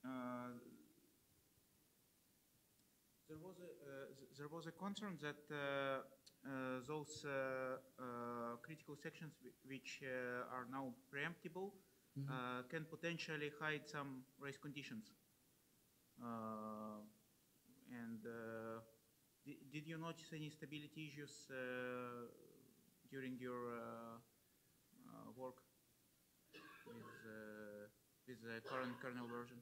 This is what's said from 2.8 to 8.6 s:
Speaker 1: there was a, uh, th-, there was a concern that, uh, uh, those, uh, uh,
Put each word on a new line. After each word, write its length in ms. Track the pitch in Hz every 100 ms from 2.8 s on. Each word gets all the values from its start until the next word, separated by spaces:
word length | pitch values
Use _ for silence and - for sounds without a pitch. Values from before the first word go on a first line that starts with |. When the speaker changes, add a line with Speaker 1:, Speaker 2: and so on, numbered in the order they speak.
| - - - - -
Speaker 1:
there 100 | 156
was 180 | 180 175
a, 60 |
uh, 420 | 175 - 143 135 135 131
th-, 120 | - 139
there 120 | 147
was 180 | 165 160
a 60 |
concern 460 | - 196 202 208 160
that, 200 | 147 143 -
uh, 60 | 151 139 139 135 135 - - - - 139
uh, 340 | 135 131 127 127
those, 380 | 156 143 -
uh, 540 | 147 135 131 131 131 131 - -
uh, 580 | 127 120 120 120 117 120